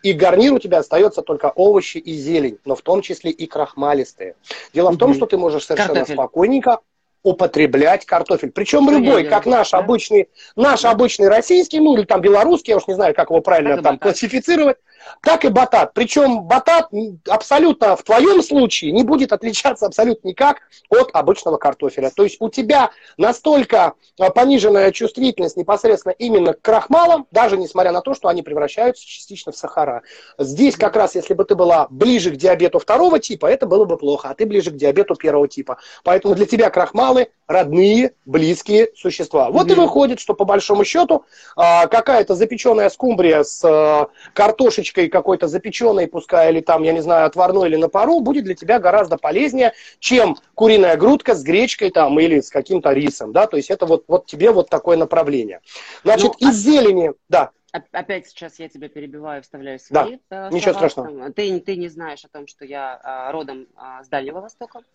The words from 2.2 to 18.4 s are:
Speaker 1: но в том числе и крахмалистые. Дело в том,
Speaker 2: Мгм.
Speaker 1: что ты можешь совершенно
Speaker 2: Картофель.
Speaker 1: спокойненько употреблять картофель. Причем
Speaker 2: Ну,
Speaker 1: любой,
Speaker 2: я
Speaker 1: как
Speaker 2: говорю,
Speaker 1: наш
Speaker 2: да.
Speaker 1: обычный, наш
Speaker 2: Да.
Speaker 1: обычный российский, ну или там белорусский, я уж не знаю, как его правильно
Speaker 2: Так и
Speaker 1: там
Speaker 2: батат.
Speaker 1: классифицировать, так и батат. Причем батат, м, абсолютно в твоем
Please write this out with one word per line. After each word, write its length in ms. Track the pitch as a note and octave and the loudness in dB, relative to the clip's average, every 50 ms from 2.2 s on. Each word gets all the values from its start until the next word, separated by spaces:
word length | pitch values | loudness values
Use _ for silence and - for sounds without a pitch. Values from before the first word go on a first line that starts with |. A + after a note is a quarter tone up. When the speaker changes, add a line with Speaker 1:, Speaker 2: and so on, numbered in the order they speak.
| C3+ D3+ E3 D#3+ C#3+ B2+ G#2 - _ | -6 -4 -2 -2 -2 -4 -6 -10 _
Speaker 1:
но 120 | C3+ D#3 | -8 -8
в 60 | - | -6
том 200 | _ - F3+ G3 | _ -2 -2 -2
числе 300 | F#3+ - F3+ - - E3+ | -2 -8 -12 -8 -8 -8
и 140 | D#3+ - E3 D#3 | -8 -8 -12 -10
крахмалистые. 880 | - D3+ D3 - - C#3 C#3+ C#3+ D3 C#3 B2+ - _ _ F#2+ F#2 - _ _ - - - - _ | -6 -8 -8 -8 -6 -6 -2 -2 -2 -2 -4 -6 _ _ -16 -16 -16 _ _ -20 -20 -20 -20 _
Дело 200 | _ D#3 F3 F#3 | _ 0 0 0
в 40 | F3 D#3+ | 2 2
том, 120 | A3+ C4+ | 2 2
Speaker 2:
Мгм. 60 | C#4 | 2
Speaker 1:
что 100 | C4+ B3 | 0 0
ты 100 | A3+ G3+ | -2 -2
можешь 280 | F#3 F3+ E3 D3+ D3 - | -2 0 -2 -4 -4 -4
совершенно 380 | - D#3+ D3 G#3 E3+ D3 C3+ - | -4 -4 -4 -2 -2 -2 -4 -4
Speaker 2:
Картофель. 100 | - D3 | -4 -6
Speaker 1:
спокойненько 640 | C3+ C3 - _ E3 F3+ A3+ C4+ C4+ - B3+ A#3 - _ _ _ _ _ _ _ _ _ | -6 -6 -4 _ -2 0 0 0 0 0 0 -2 -2 _ _ _ _ _ _ _ _ _
употреблять 840 | G3 E3+ D#3+ F3+ E3+ - D3+ D3+ C#3 B2 C#3 D3 D#3+ F#3+ F#3+ - | -2 0 0 -2 -2 0 0 0 2 2 2 4 2 2 0 0
картофель. 460 | - F#3 E3+ - - F#3 D#3 - B2+ | -2 -2 -2 0 -2 -4 -4 -4 -8
Причем 360 | _ - G3+ - - D4 C#4 C#4+ | _ -8 -4 0 2 2 4 4
Speaker 2:
Ну, 40 | D4 D4 | 4 4
Speaker 1:
любой, 260 | A#3+ C4+ C4 F#3+ D#3+ | 4 4 2 2 2
Speaker 2:
я 60 | D3+ | 0
Speaker 1:
как 160 | F#3 G#3 - | -2 0 0
Speaker 2:
говорю, 120 | A#3 B3+ A#3 | 0 0 0
Speaker 1:
наш 140 | G#3 - | 2 0
Speaker 2:
да. 60 | - F3 | 0 -2
Speaker 1:
обычный, 480 | C#3+ G#3 B3 G#3 - - G#3+ G3+ F#3+ _ _ _ - - _ | 0 0 -2 -2 -2 0 0 0 0 _ _ _ -20 -14 _
наш 280 | G#3 B3 C#4+ C4 - | 0 2 2 2 2
Speaker 2:
Да. 80 | - A#3 | 2 0
Speaker 1:
обычный 360 | A3+ G#3 B3+ A#3+ - - G3 G3 | 2 2 0 0 2 2 2 4
российский, 520 | G#3 A3+ - - F4+ F4+ F4 - - D#4 | 4 2 2 2 2 2 2 0 0 2
ну 160 | D#4 D#4 C4+ | 2 4 4
или 80 | A3 G3 | 2 2
там 160 | - G#3+ F#3 | 0 -2 0
белорусский, 500 | E3+ G3+ G3+ G3+ A3 D#4+ F4 - - - | 4 4 4 4 4 2 2 0 0 -2
я 60 | G#3+ | -2
уж 100 | F#3+ - | -2 -2
не 80 | - F#3+ | -4 -4
знаю, 200 | F#3 G3+ D#3+ D3 | -2 0 0 0
как 140 | - E3 - | -2 -2 0
его 100 | E3 E3 | 0 0
правильно 300 | D#3+ F#3 F3+ D#3+ D3 D3 | 2 2 0 2 2 0
Speaker 2:
Так 80 | C#3+ - | -2 0
и 20 | |
Speaker 1:
там 120 | D3+ D3+ C#3 | 0 -2 -2
Speaker 2:
батат. 40 | - | 0
Speaker 1:
классифицировать, 760 | - G3 E3+ - A#3+ G3+ B3 C4 - - F4 D#4+ D4+ C#4 C4 _ _ _ _ _ - - - _ | -2 -4 -2 -2 -6 -4 -6 -6 -2 0 0 2 2 0 0 _ _ _ _ _ -20 -20 -20 _
так 220 | - D4+ E4 E4 - | 0 0 0 2 0
и 40 | B3+ | 0
батат. 440 | G3 A#3+ B3+ B3 - G3+ D#3 - | 2 2 2 4 2 2 2 0
Причем 520 | _ - A#3+ - - D4+ C#4+ C4 A#3+ A3 F3+ | _ -4 -4 0 2 2 2 2 0 -2 -2
батат, 420 | E3 B3 C4 - - E4 E4 D#4+ - | 0 0 0 2 2 2 2 0 -2
м, 280 | G#3 G#3 A3 G#3+ F#3 D#3+ _ - | -6 -8 -8 -8 -12 -16 _ -4
абсолютно 680 | G3+ A3 - - C#4 D4 D#4+ E4+ - _ A#3 G3+ F#3 | -4 -4 0 0 2 2 4 2 2 _ 2 0 0
в 80 | - - | 0 0
твоем 380 | - A3 A#3+ C#4+ F#4+ G4+ F4+ | 2 2 4 4 4 4 4